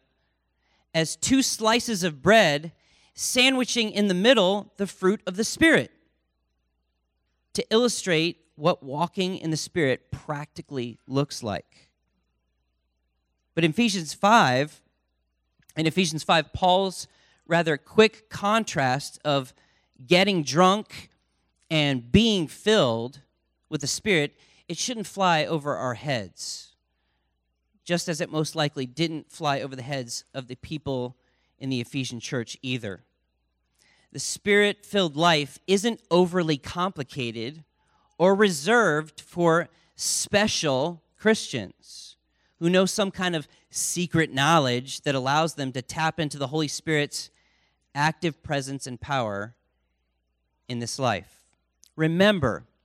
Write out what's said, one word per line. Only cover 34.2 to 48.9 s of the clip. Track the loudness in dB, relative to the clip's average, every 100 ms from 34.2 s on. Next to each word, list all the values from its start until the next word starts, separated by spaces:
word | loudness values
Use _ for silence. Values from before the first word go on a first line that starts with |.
| -10 -4 2 4 4 0 -4 0 0 2
life | 4 4 0 -8 0
isn't | 0 0 -4 0
overly | 2 4 2 0 -2
complicated | -4 -6 -6 -6 -10 -8 -8 -6 -10 -12 -20 _ _ _ _ 2
or | 4
reserved | 6 4 2 2 4 4 0 -4 -14
for | -12 0 4 4 0 _ _ -8
special | -4 -4 0 0 0 0 0 0 -2 -6 _ _
Christians | 2 2 -2 -8 -8 -16 -20 -20 -20 _ _ _ _ -4
who | 2
know | 4 2
some | 0 -4
kind | -2 -4
of | -4 -8 _ _
secret | -8 -6 -4 0 0 0
knowledge | 2 4 4 4 0 -4 -6
that | -2 -2
allows | 0 0 0
them | -4 -6
to | -8
tap | -8 -4 -2 -2
into | -6 -4
the | -4
Holy | -2 -4
Spirit's | -4 -2 0 -2 -6 -12 _ _ _ _ _ _
active | 0 0 0 -4 -4
presence | -6 -6 -4 -10
and | -10